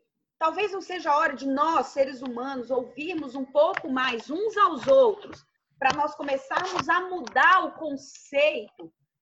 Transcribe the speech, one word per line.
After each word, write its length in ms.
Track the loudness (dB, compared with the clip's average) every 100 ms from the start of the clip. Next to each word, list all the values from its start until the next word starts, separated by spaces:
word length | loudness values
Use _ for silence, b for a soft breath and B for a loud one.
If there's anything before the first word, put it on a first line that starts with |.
| _ _ _ -4
talvez 320 | -2 -2 -4
não 100 | -4
seja 300 | -8 -6 0
a 60 | 2
hora 180 | 0 -2
de 120 | -4
nós, 400 | 0 2 2 0
seres 360 | 0 -2 -2
humanos, 480 | -8 -8 -8 -8 -4
ouvirmos 640 | -4 -4 -10 -8 -6 -8 -10
um 100 | -2
pouco 420 | 2 2 2 -4
mais 420 | -2 -2 -4 -6
uns 260 | -4 -2 2
aos 300 | 2 2 4
outros, 580 | 6 6 2 -8 -20 _ _ _ -2
pra 160 | 0 0
nós 200 | -2 -4
começarmos 760 | -4 -4 -2 -4 -2 -4 0
a 120 | 0
mudar 640 | 0 -8 -2 4 6 6 2
o 80 |
conceito 1160 | -6 -8 -8 -14 -20 -4 2 2 0 -10 -18 -20 _ _ _